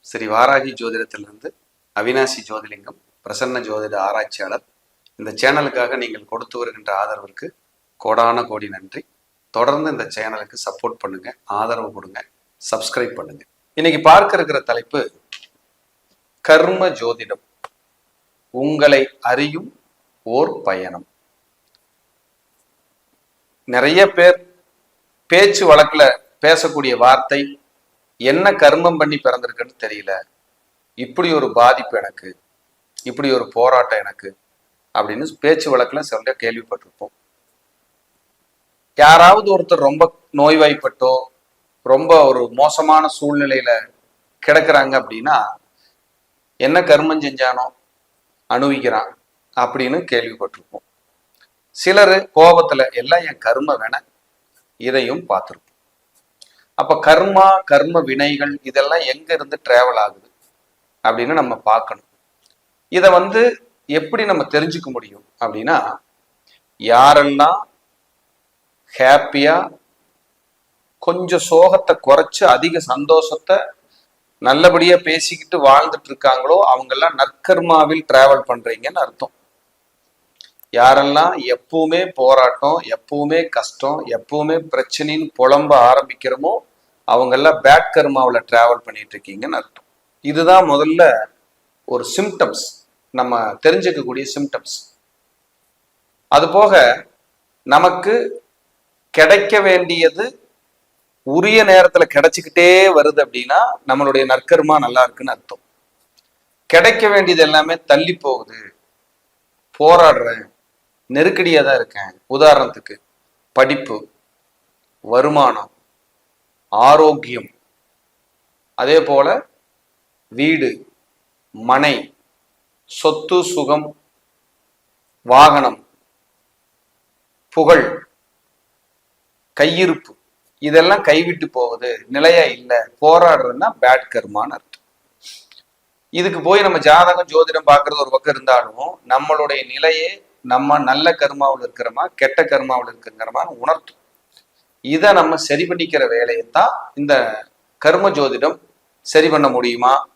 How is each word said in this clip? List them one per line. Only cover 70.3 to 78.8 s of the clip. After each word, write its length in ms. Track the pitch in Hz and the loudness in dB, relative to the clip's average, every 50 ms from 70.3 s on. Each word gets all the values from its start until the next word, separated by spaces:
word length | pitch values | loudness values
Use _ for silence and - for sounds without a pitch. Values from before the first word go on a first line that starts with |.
| _ _ _ _ _ _ _ _ _ _ _ _ _ _ - | _ _ _ _ _ _ _ _ _ _ _ _ _ _ -6
கொஞ்சம் 380 | - 170 180 185 175 180 165 - - | -6 -4 -4 -6 -4 -4 -4 -2 2
சோகத்தை 460 | 165 165 175 185 190 190 - - - - - | 4 4 6 6 4 2 2 0 -2 -2 2
குறைச்சு 380 | 135 139 151 160 - - - 196 175 123 | 2 2 2 2 -4 -4 0 2 2 2
அதிக 280 | 131 151 170 165 165 151 131 | 2 0 -4 -4 -6 -6 -6
சந்தோஷத்தை 640 | 127 135 147 147 160 160 160 156 156 160 _ - 185 - - - - _ _ _ _ _ _ _ _ _ _ _ _ _ | -8 -8 0 2 2 2 2 -2 -10 -12 _ -2 -2 -2 -2 -8 -18 _ _ _ _ _ _ _ _ _ _ _ _ _
நல்லபடியா 580 | - 123 139 151 170 180 165 160 165 175 180 175 175 156 | 0 0 2 4 4 4 4 4 4 4 4 2 2 -4
பேசிக்கிட்டு 500 | 160 165 160 - 165 160 - _ 180 165 139 135 | -4 -4 -6 -8 -10 -12 -10 _ -4 2 4 6
வாழ்ந்துட்டு 420 | 139 147 151 - 156 151 _ - | 6 6 4 0 -8 -10 _ -18
இருக்காங்களோ, 480 | 135 _ - 135 131 131 127 143 165 190 202 135 127 | -16 _ 0 0 0 0 0 2 2 4 4 2 2
அவங்கெல்லாம் 440 | 131 131 127 131 135 156 165 151 135 139 | 0 -2 -8 -4 -2 -2 -2 0 -2 -4
நற்கர்மாவில் 840 | 139 _ _ - - 185 170 175 170 160 156 151 147 160 160 156 - 135 | -4 _ _ -2 0 0 0 2 2 2 2 2 2 -2 -6 -2 2 4
டிராவல் 340 | 131 135 139 139 135 139 - | 6 6 6 4 2 0 -6
பண்றீங்கன்னு 520 | 123 117 113 117 113 110 | -8 -8 -6 -10 -10 -8